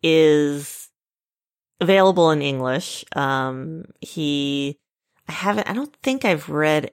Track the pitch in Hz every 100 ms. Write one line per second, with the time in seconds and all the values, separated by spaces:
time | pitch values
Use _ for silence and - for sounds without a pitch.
0 | 165 160 156 151 147 143 143 - - _
1 | _ _ _ _ _ _ _ _ 170 196
2 | 190 185 165 156 143 135 127 131 180 -
3 | - - 139 135 131 131 135 160 - _
4 | - - 151 143 139 143 139 143 _ _
5 | _ _ - 156 190 208 - 208 294 _
6 | - 262 233 165 147 151 156 151 156